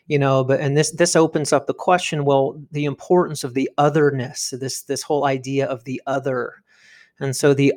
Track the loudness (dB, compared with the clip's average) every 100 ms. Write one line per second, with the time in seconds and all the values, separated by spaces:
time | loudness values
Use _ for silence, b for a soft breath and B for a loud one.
0 | b 0 4 2 2 0 2 0 0 2
1 | 2 4 2 2 0 0 -2 -6 0 0
2 | 0 -2 2 2 2 -4 -12 -6 -6 -6
3 | 0 2 2 -4 -6 -4 -4 2 2 4
4 | 2 2 -6 -8 -10 -8 -8 -10 -8 -8
5 | -2 -2 0 -2 -4 -2 -2 -4 -8 -10
6 | -6 -4 -4 -4 -6 -12 _ b b b
7 | b b -8 0 2 4 2